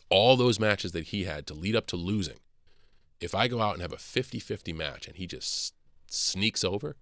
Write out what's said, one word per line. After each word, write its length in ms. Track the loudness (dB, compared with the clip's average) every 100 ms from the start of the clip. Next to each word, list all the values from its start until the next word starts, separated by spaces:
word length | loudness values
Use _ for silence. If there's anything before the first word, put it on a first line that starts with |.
| 2
all 280 | 6 8 8
those 200 | 6 4
matches 360 | 4 2 -2
that 140 | -6 -4
he 180 | -4 -4
had 200 | -6 -10
to 60 |
lead 220 | -6 -2 -2
up 100 | -2
to 100 | -4
losing. 420 | -2 -2 -2 -8 _ _ _ -20 -20 _ _ -10
If 160 | -4 0
I 140 | 0
go 100 | 2
out 140 | 0
and 80 | 0
have 100 | -6
a 60 | -8
fifty-fifty 720 | -4 -2 -2 -4 -8 -8 -6
match 340 | -6 -6 -8 -12
and 120 | -10
he 100 | -10
just 260 | -8 -6
s-, 200 | -4 -6 -10 _ -20 -10
sneaks 560 | -4 -2 0 0 2
over, 320 | 0 -2 -6 -12